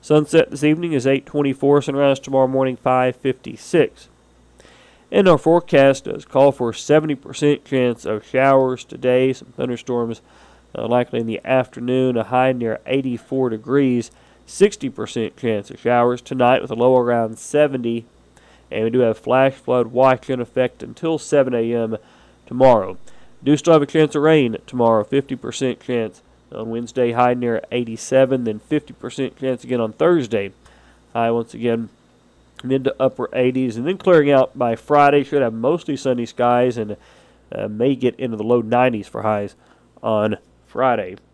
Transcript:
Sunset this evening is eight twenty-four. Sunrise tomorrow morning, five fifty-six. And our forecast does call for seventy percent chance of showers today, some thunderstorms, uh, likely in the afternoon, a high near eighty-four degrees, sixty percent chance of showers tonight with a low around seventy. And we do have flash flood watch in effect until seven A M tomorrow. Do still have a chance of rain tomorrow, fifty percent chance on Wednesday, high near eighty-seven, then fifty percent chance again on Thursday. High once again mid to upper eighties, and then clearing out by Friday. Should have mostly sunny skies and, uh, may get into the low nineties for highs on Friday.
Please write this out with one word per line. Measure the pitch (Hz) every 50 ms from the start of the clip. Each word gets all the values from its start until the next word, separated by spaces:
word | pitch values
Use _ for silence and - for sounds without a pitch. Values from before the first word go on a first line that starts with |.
Sunset | _ - 151 151 151 143 - 165 - -
this | - 135 147
evening | 151 156 160 175 170
is | 156 135 117
eight | 135 135 139 139
twenty-four. | - - 147 143 139 135 135 - 139 143 143 139
Sunrise | - 139 139 143 139 139 135
tomorrow | - - 135 135 131
morning, | 127 135 131 135 131 127
five | 120 _ 131 127 127 127 127 123
fifty-six. | _ _ 135 123 - - - - - - - - 170 139 - _ - - _ _ _ _ _ _ _ _ _ _ _ - - _ _ _ _ _ _ _ _
And | - 202 196 185
our | 165
forecast | 143 - 160 165 175 170 - - 139 139 139 135 135 -
does | - - - -
call | _ - 139 139 143
for | 131 - 127 117 107
seventy | - - - 147 156 156 156 147
percent | 139 _ - - - 147 147 147 - _
chance | - - 131 123 123 117 113 -
of | 82 107 107 -
showers | - - 131 131 139 139 135 131 127 127 123 -
today, | _ - 127 123 127 123 127 131 131
some | 131 - - - -
thunderstorms, | - 131 127 123 117 - - 123 120 117 113 117 - _ _ _ _ - _ _ _ _ _ _
uh, | - 113
likely | 110 120 123 123 - - 120
in | 117
the | 113 113 - _
afternoon, | - 127 131 123 - _ 120 120 123 127 131 131 127 123
a | 117 110
high | 101 120 127 131 131
near | 131 123 117 113 110 - _
eighty-four | - 131 139 131 131 120 113 - _ 131 135 131 123
degrees, | 110 107 110 - 127 143 139 131 123 120 113 - _ _ _ _ _ _ _
sixty | - - - 190 208 202 - - 131
percent | - - 113 110 - 123 113 - _
chance | - - 117 110 104 101 -
of | - -
showers | - 117 123 120 120 123 123 123
tonight | _ - - 127 123 120 131 - -
with | 127
a | -
low | 113 120 127 131
around | 127 120 120 120 117 113 110 113
seventy. | - - - - 147 151 147 135 131 117 117 117 117 113 _ _ _ _ _ _ _ _ _ _ _ _ _
And | - 107 110
we | 113
do | 113 127
have | 123 113 110 -
flash | - - 123 131 135 135 135
flood | - _ - 127 123 120
watch | 113 120 120 131 131 131 127 - -
in | 135 123
effect | 120 - _ 127 127 123 - _
until | - - 117 - - 165 160 147
seven | - - - 143 135 127 123
A | 117 113 113 120
M | 117 117 110 110 107 _ _ _ _ _ _ _ _ _
tomorrow. | - 123 123 131 131 120 107 95 95 95 - - - - - - - - - -
Do | 135 151
still | 143 - 170 165
have | 156 143
a |
chance | 139 - 160 156 147 -
of | 151 143
rain | 156 160 156 135 120 110 - _
tomorrow, | - - 127 120 117 113 110 104
fifty | - - 139 135 - 135
percent | 117 - - 117 - 135 127 113 -
chance | - - 123 120 110 107 95 _ _ _ _ _ _ _
on | - - 110 113
Wednesday, | 113 117 120 117 - 131 123 120
high | 117 120 123 123 123
near | 123 120 120 113 110 - -
eighty-seven, | - 123 123 113 113 110 - - - 131 135 127 135 127 120
then | 113 107
fifty | 107 _ _ 151 147 143 - -
percent | _ - 139 - - 135 127 -
chance | _ 131 131 127 120 -
again | 123 127 120
on | 113 110 110
Thursday. | _ 147 170 180 165 131 107 113 104 98 98 - _ _ - _ _ _ _ _ _ _ _
High | _ 117 117 117
once | 117 117 113 113 -
again | 113 113 120 117 117 117 107 _ _ _ _ _ _ _ _ _ _ _ _ _ - -
mid | 123 135 135 127
to | 135 - _
upper | 131 131 135 - 123 - -
eighties, | 127 127 127 127 131 131 123 107
and | 117 123
then | 160 190 185
clearing | - 190 180 160 143 143
out | 143 131 131 - _
by | 135 127 120 117
Friday. | - - - 147 147 143 143 143 147 135
Should | - - 143 131
have | 117 110
mostly | 113 113 135 165 170 - - 143
sunny | 127 - 135 127 120 120
skies | 113 - - 123 120 123 123 123 127 117
and, | 120 110 104 104 - _ _ _ _ _ _ _ _ _ _
uh, | - - 104
may | 104 104 107 117 139 139
get | 120 127 123 -
into | - 123 123 113
the | 107 107
low | 113 120 123
nineties | 113 107 120 123 127 127 120 107 95
for | - - 110
highs | 107 107 107 104 101 98 - _ _ _ _ _ _ _ _ _
on | - 113 110 107 104 110 107 - _ _ _ _ _
Friday. | _ _ - 131 127 120 113 95 92 92 - _ _